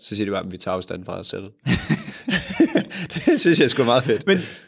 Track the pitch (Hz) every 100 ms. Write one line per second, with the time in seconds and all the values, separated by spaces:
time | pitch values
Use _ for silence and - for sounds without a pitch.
0 | - 104 101 95 95 90 98 92 - 90
1 | 90 92 90 - 98 - - - - 156
2 | - - - 190 - - - - - 190
3 | 175 165 - 294 175 160 127 127 117 127
4 | 127 107 196 190 - -